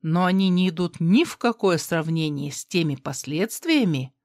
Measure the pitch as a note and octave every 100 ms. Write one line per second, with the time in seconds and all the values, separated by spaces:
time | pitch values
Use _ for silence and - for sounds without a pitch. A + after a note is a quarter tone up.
0 | D#3+ E3+ F#3 F#3+ F#3+ F3+ F#3 E3+ F3 -
1 | E3 G#3+ E4 - A#3+ A#3 G3+ E3 - E3+
2 | D#3+ D#3+ D#3 C#3+ C#3+ - - F#3 D#3+ C3+
3 | - C#3 - D3+ A3 - E4 D#4 G#3+ C#3+
4 | C3 _